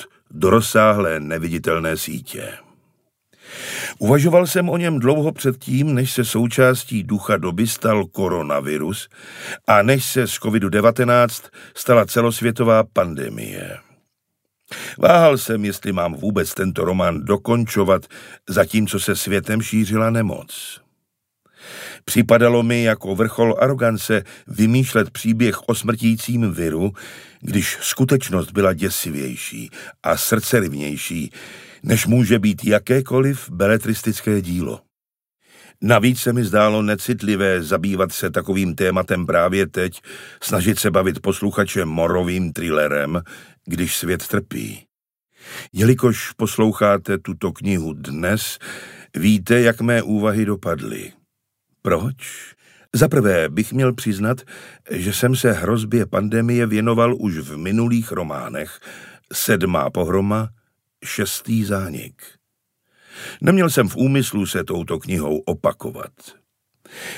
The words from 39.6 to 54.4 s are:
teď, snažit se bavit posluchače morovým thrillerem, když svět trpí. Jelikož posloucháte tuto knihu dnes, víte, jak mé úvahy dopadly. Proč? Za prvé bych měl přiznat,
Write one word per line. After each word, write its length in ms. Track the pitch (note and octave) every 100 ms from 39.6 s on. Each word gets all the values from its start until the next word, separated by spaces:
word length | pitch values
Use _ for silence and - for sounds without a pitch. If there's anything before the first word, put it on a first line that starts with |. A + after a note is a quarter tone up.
| F2+
teď, 340 | - F#2 - - - - -
snažit 360 | - G2 F2+ G2+
se 120 | G#2+
bavit 280 | F2 F#2 E2+
posluchače 640 | - - G2+ G2+ G2 G2 E2+
morovým 680 | D#2+ E2 F2+ F2 F2+ F2
thrillerem, 680 | D2+ E2+ D2+ D2+ D2 C#2+ E2+ E2+ - - _ -
když 320 | E2+ F2+ -
svět 300 | E2+ F#2 -
trpí. 560 | G#2 F#2+ - A1 G#2 - _ _ _ _ _ - - -
Jelikož 580 | - A2 B2+ A#2+ A2 -
posloucháte 840 | - A2 - A2 G2+ G#2 G2+ F2+ G2
tuto 340 | F#2+ F2+ G2
knihu 420 | D#2+ F#2+ F#2 D#2+
dnes, 640 | D2 C2+ C#2+ F2 A2 - - - - - - - -
víte, 460 | F#2+ G#2+ F2 A#2+
jak 200 | A#2 A2+
mé 200 | A#2 A#2+
úvahy 440 | G2 G#2+ G#2+ G#2+ G#2
dopadly. 680 | G2+ F2+ E2 A1 G#1+ G1+ - _ _ _ _ _ _
Proč? 720 | - E2+ A2 C3+ - - - - _ _ _ A2
Za 120 | -
prvé 420 | D3 G#2 F2+ D#2
bych 240 | D#2 A2
měl 200 | C3 C3
přiznat, 480 | A#2 A2+ G2 G#2+ B2+